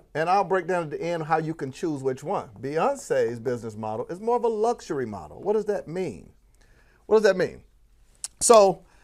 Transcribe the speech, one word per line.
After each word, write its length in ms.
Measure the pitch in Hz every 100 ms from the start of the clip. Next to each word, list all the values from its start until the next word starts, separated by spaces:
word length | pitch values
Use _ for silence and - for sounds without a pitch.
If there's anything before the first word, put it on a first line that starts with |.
| - 147
and 140 | 165
I'll 140 | 196
break 220 | 180 190 165
down 180 | 180
at 60 | 156
the 120 | 135
end 220 | 165 170
how 140 | 156 160
you 160 | 160
can 180 | 160 135
choose 300 | - 170 143
which 220 | 131 127
one. 260 | 151 202 107 104
Beyonce's 800 | 131 156 220 277 - 135 113 120
business 380 | 120 120 113 104
model 300 | 110 110 -
is 120 | 180
more 160 | 220 240
of 80 |
a 60 | 233
luxury 560 | 214 226 240 - 147 117
model. 360 | 98 76 78
What 120 | 185
does 120 | 220 208
that 220 | 196 -
mean? 440 | 175 175 82 - _ _ _ _ _ _ _ -
What 120 | 214
does 60 |
that 140 | 208 185
mean? 260 | 151 64 - _ _ _ _ _ - -
So 440 | - 226 196 170 - _